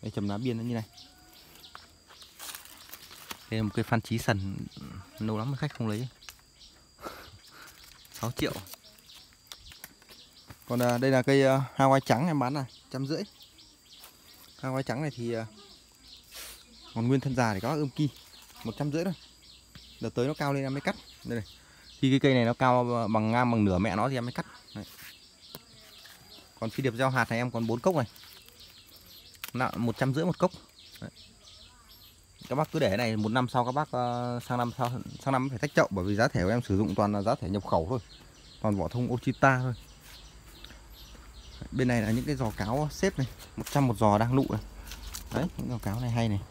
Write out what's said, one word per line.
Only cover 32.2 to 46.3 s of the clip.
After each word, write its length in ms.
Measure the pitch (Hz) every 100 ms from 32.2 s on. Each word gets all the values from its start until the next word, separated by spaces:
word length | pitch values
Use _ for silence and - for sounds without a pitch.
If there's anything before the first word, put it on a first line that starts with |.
| - - -
Các 60 | 127
bác 160 | 156
cứ 80 | 160
để 180 | 127 101
này, 180 | 120 110
một 140 | 107
năm 180 | 120 127
sau 160 | 127 120
các 60 |
bác, 200 | 131 151
ờ, 480 | 123 123 120 123 120 -
sang 100 | 123
năm 140 | 120 117
sau, 140 | 123 123 - -
sang 80 | -
năm 180 | 135 135
phải 100 | 127
tách 160 | 147 -
chậu 120 | -
bởi 160 | 95 90
vì 100 | 101
giá 120 | 127
thể 160 | -
của 60 | 90
em 120 | 120
sử 160 | 117 98
dụng 180 | 110 98
toàn 180 | 104
là 80 | 104
giá 140 | 101 131
thể 140 | 87
nhập 160 | 101 -
khẩu 200 | 90 80
thôi. 100 | 127 - - - - - -
Toàn 160 | 113 101
vỏ 100 | 82
thông 260 | 120 123
Ochita 460 | 120 - 120 139 127
thôi. 140 | 127 117 - - - - - - - - - - - - - - - - - - -
Bên 160 | 123 127
này 140 | 120
là 100 | 107
những 140 | 113 127
cái 100 | 135
giò 160 | 120 -
cáo 320 | 101 131 151
xếp 260 | - 196 -
này, 100 | 123 - - -
một 60 | 110
trăm 160 | 143 135
một 100 | 107
giò 200 | 107 104
đang 180 | 117 131
nụ 100 | 135
này. 120 | 107 - - - - - - -
Đấy, 120 | - 160 -
những 120 | 127
giò 80 | 120
cáo 220 | 107 107
này 120 | 127
hay 180 | 117
này 100 | 117